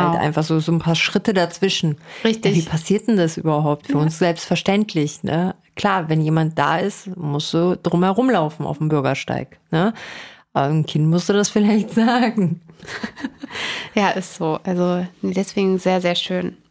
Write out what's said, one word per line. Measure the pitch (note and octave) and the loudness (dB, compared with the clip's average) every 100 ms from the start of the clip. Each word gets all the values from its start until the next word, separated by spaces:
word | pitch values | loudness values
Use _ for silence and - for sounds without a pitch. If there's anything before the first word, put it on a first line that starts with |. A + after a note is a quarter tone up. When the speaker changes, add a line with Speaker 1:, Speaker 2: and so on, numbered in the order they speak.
| F3+ | 2
Speaker 1:
halt | E3+ | 2
einfach | D3+ D3+ | 0 0
so, | D#3 D#3+ | 0 0
so | D#3+ | 2
ein | E3 | 0
paar | E3 D#3+ | 2 0
Schritte | - G3+ G#3 | 0 0 0
dazwischen. | F#3+ E3+ - G3 - E3 C#3+ - - | 2 0 0 0 2 -2 -2 -8 -4
Speaker 2:
Richtig. | A3+ A3 G3 D#3 | -2 0 2 2
Speaker 1:
Ja, | |
wie | D#3+ | 0
passiert | D#3 - G3+ A3 | -2 0 0 2
denn | G#3 | 2
das | E3 E3 | 2 0
überhaupt? | D#3+ D3 D3+ D3 - | 0 2 2 0 0
Für | |
Speaker 2:
Ja. | G3+ | 0
Speaker 1:
uns | D#3 D#3+ | 0 2
selbstverständlich, | F3+ E3 - F3 - G3 G#3+ D#3+ D3+ - | 0 0 -2 -2 2 0 0 -2 -2 -4
ne? | - D#3+ F#3 - _ - | -4 -2 -2 -4 _ -2
Klar, | G#3 F#3+ D#3+ | 0 0 0
wenn | D#3 | 0
jemand | D#3 D#3+ D#3+ D#3+ | 2 2 0 0
da | C#3+ E3 | 0 0
ist, | - - G3 F3+ | -2 -6 -12 -8
musst | D3+ C#3+ - | -6 -4 -2
du | E3 F3 F#3 | 0 0 0
drumherum | F3 E3+ F#3 G3 C4 | 0 2 2 2 2
laufen | G#3 D3+ D#3+ D3 | 2 0 -4 -6
auf | D3+ | -4
dem | D#3 | 0
Bürgersteig, | D3+ C3 C3+ - B2+ B2+ - _ | 2 0 -2 -4 -6 -8 -14 _
ne? | E3 G3+ A3 - - - - _ | 0 0 -2 -10 -16 -18 -20 _
Aber | C#3 C#3 | -2 0
einem | D#3 D3+ | 0 0
Kind | D#3 D#3 | 0 2
musst | E3+ F3 | 2 2
du | |
das | G3+ G#3 | 0 2
<laughs> | |
vielleicht | G#3+ G#3 G#3+ G3+ | 2 4 2 2
sagen. | A3+ A3+ B3 B3 - F3 E3+ - - - - - - C#4 - - - - - - | 2 2 4 2 2 0 -2 -10 -20 -16 -12 -12 -10 -12 -12 -14 -10 -8 -8 -4
Speaker 2:
Ja, | G#3+ F#3+ | 0 2
ist | - F3+ | 0 -4
so. | - E3 D#3 | -4 -2 -2
Also, | - F3+ F3+ F3+ F3+ - | -2 0 0 0 -4 -6
nee, | G3 | -4
deswegen | F#3 G3+ - F#3+ F#3 | -2 -2 0 0 2
sehr, | - F#3 | 0 0
sehr | F3 F3 | 0 -2
schön. | - F#3 F3+ - _ | -2 -4 -4 -8 _